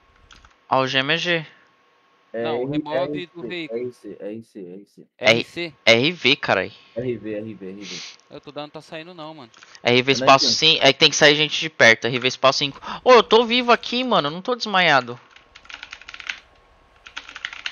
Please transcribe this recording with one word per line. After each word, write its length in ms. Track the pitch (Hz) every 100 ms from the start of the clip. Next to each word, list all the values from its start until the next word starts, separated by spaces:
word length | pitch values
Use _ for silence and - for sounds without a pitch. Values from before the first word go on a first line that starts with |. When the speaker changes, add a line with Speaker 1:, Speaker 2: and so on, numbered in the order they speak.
| _ _ _ - _ _ _
Speaker 1:
Algema 460 | 127 131 135 135
é 40 | 165
G. 300 | 170 165 151 _ _ _ _ _ _ _ _
Speaker 2:
É, 100 | 117
Speaker 3:
Não, 200 | 117 117
Speaker 2:
R, 80 | 135
Speaker 3:
remove 560 | 151 151 135 139 151 175
do 140 | 170
Speaker 2:
R, 60 | 117
Speaker 3:
veículo. 320 | 175 160 117
Speaker 2:
R, 140 | 123
C, 240 | - 104 92
R, 240 | 101 113
C, 160 | 113 107
R, 260 | 90 95 101
C. 220 | - - _
Speaker 1:
R, 140 | 127
Speaker 3:
R 120 | 117 -
C? 280 | 160 170 - -
Speaker 1:
R 260 | 113 143
V, 240 | 175 127 143
carai. 380 | - 98 95 - _
Speaker 2:
R 240 | 117 127 113
V, 160 | 104 104
R 180 | 113
V, 160 | 98 92
R 120 | 101
V. 360 | 98 87 - - _
Speaker 3:
Eu 120 | 147
tô 100 | -
dando, 200 | 139 147
tá 100 | 156
saindo 320 | - 160 165
não, 200 | 175 156
mano. 180 | 160 120 _ - -
Speaker 1:
R 200 | - 123
V 20 |
Speaker 2:
Não 60 | 127
é 20 |
Speaker 1:
espaço 340 | 123 135 135 131
Speaker 2:
isso? 100 | 127
Speaker 1:
cinco, 300 | 156 156 135
é, 60 |
tem 180 | - 160
que 60 | -
sair 200 | 151 151
gente 220 | 151 -
de 120 | 160
perto. 360 | - 117 113 117
R 140 | 127
V 80 | 127
espaço 320 | - 131 -
cinco. 220 | 139 - - -
Ô, 120 | 254
eu 100 | 247
tô 220 | 196 220 233
vivo 260 | 240 240
aqui, 320 | 226 - 240
mano. 240 | 254 196 147
Eu 40 |
não 100 | 170
tô 120 | 185
desmaiado. 640 | 240 220 190 175 139 120 120 _ - _ _ - - - - - - - - _ _ _ _ _ _ - - - - - - -